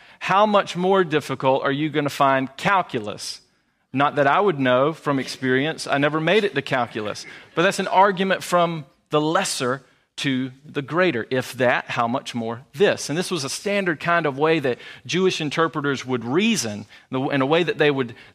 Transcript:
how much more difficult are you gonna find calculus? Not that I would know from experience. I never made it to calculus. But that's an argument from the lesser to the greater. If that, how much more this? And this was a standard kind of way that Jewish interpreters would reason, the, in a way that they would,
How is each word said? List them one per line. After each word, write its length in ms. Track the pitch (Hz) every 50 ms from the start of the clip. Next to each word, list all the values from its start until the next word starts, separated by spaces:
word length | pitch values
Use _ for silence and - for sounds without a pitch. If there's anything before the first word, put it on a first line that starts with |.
| - - - _
how 280 | - - 185 196 214
much 300 | 214 208 196 - - -
more 280 | 175 180 190 196 190 185
difficult 580 | 156 151 147 - - 139 - - 135 131 139
are 100 | - 139
you 180 | 139 143 156 156
gonna 180 | 135 151 147 143
find 460 | - - 143 135 135 131 131 131 -
calculus? 840 | - - 185 202 185 175 - - 123 104 104 - - - - - - _ _ _ _ _ _ _ _ _ _
Not 240 | - 131 143 - -
that 100 | - 139
I 140 | 139 147 180
would 180 | 202 202 160 139
know 340 | 135 127 127 127 135 156
from 260 | 160 - - 151 143 135
experience. 680 | 120 - - - 131 127 127 131 139 160 156 - -
I 120 | 123 131 139
never 220 | 143 151 147 156
made 240 | 160 170 190 220 208
it 100 | 196 -
to 80 | 143
calculus. 640 | 135 - 143 127 120 - - 113 107 104 101 - - - - - - - _
But 80 | 160
that's 160 | 170 196 - -
an 100 | 190 -
argument 540 | - 180 196 208 190 175 190 190 185 -
from 420 | - - 180 175 170 170 170 160 139 - _ _ _ _
the 100 | - 151
lesser 600 | 151 156 165 190 196 - - - 135 123 131 139 - _ _ _ _ _ _
to 360 | - - 143 131 127 131 131 131 - _
the 160 | - - 147
greater. 440 | 139 123 147 175 185 175 135 113 107 -
If 240 | 131 131 120 - -
that, 320 | 120 127 120 139 165 -
how 200 | - - 123 117
much 280 | 117 120 - - - -
more 280 | 120 113 113 117 117 - _ _
this? 340 | 139 202 180 113 - - -
And 100 | 143 170
this 120 | 185 -
was 120 | 190 160
a 60 | 135 135
standard 520 | - - - 202 202 202 196 180 160 -
kind 260 | - 170 170 170 156
of 120 | 147 131 135
way 200 | 151 160 165 160
that 200 | 135 131 117 - - - - - _
Jewish 340 | 120 135 175 190 185 175 -
interpreters 640 | 165 143 - 165 165 160 - 156 143 143 135 120 -
would 200 | 123 127 120 113
reason, 600 | 120 135 180 214 233 226 156 117 110 104 104 107 - - - _ _
the, 100 | 131 131 135 143
in 120 | 143 139
a 60 | 131
way 160 | 135 160 170
that 160 | 180 156 - -
they 120 | 151 147
would, 240 | 143 135 131 113 110 - - -